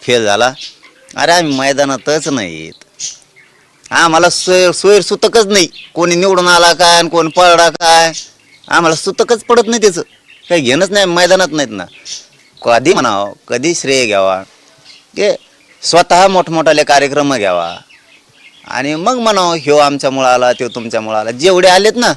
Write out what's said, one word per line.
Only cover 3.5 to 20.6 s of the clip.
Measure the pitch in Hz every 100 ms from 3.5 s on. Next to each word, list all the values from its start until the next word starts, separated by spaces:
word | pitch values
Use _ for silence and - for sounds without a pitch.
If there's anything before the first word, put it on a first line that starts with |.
| _ _ _ -
आम्हाला | 131 165 160 175
सोय-, | - 185 180 180
सोयरसुतकच | 165 190 208 170 208 214 226 202
नाही. | 208 156 - -
कोणी | 160 175
निवडून | 175 196 180 180
आला | 175 170
काय | 160 175 170
आणि | 170
कोण | 165 160
पडला | 180 180 170 170
काय, | 151 165 165 165 156 - _ _ _ -
आम्हाला | 151 165 156
सुतकच | 196 185 226 226
पडत | - 233 220
नाही | 233
त्याचं, | 208 170 - _ _ _ -
काही | 175
घेणंच | 120 143 190
नाही, | 202 185
मैदानात | 170 180 185 175
नाहीत | 151 127
ना. | 101 87 - - - - _ _ -
कधी | 120 117 139
म्हणावं, | 196 123 98 101 98 -
कधी | 123 156
श्रेय | 165 135 135 117
घ्यावा, | 98 95 95 95 _ _ _ _ - _ -
ते | 202 - _ _ _ _
स्वतः | - 165 - 175 190
मोठमोठाले | 185 170 160 156 151
कार्यक्रम | 147 143 139 143 143
घ्यावा | 127 98 87 85 87 - _ _ _ _ _ - _ -
आणि | 123 139
मग | 156 202
म्हणावं, | 254 226 196 175 165
"ह्यो | 139 147
आमच्यामुळं | 143 139 139 135 131
आला, | 123 123
त्यो | 120